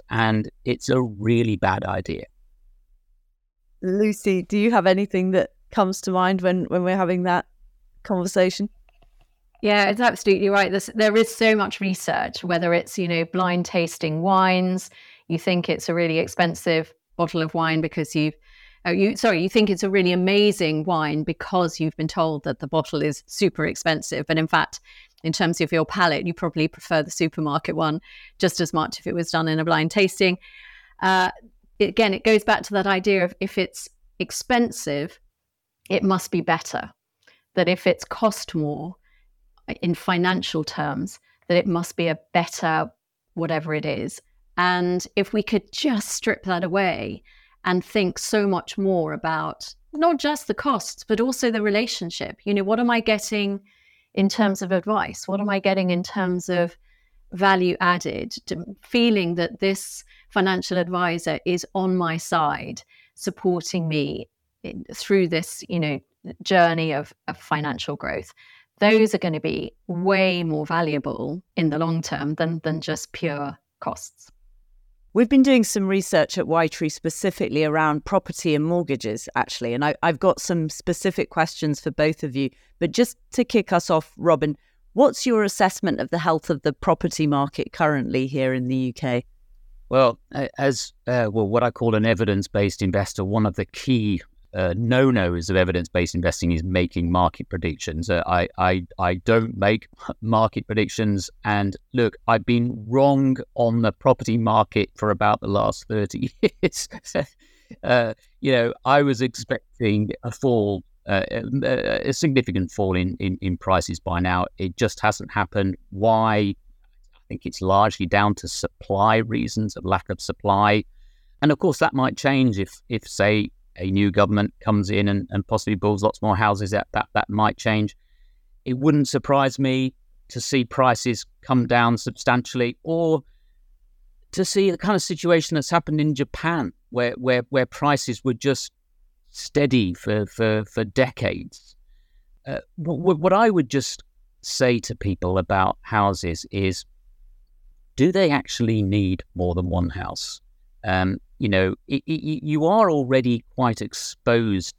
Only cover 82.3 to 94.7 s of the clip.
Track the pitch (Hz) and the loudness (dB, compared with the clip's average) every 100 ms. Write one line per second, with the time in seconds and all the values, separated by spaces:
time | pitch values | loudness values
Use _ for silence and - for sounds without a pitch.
82.3 | 127 139 _ _ - 170 190 240 - _ | -4 -6 _ _ -6 -2 0 0 -2 _
83.3 | - 247 226 185 175 - 160 - - 170 | -2 0 0 2 0 2 -2 -2 -2 2
84.3 | 156 151 143 _ _ _ 208 269 - 262 | 2 2 -4 _ _ _ 4 4 4 0
85.3 | 226 202 - 190 - 190 - - 170 165 | 2 2 2 0 2 -4 -2 -2 -2 0
86.3 | 160 - 156 156 139 - 165 170 - 151 | 0 0 -2 -2 -2 0 0 0 0 0
87.3 | 143 139 - - - 156 143 117 131 131 | 2 0 -4 -8 0 0 0 0 -2 -2
88.3 | 139 131 131 127 131 127 120 135 123 - | -2 0 0 -2 -2 -2 -4 -2 -2 -4
89.3 | _ _ - - - - 127 127 117 _ | _ _ -20 -20 -18 0 4 4 2 _
90.3 | - 135 - 139 120 - _ - 123 110 | -6 -6 -2 0 0 -6 _ -2 0 0
91.3 | 110 101 117 120 - 120 107 110 101 110 | 0 2 2 0 0 2 2 4 2 2
92.3 | 101 98 104 101 - 98 95 98 - 95 | 0 0 0 0 0 0 0 -2 -4 -2
93.3 | 107 107 95 95 - - 127 104 92 - | 0 0 -2 -8 -6 0 0 2 -2 -4
94.3 | _ - 98 92 | _ -12 -2 -2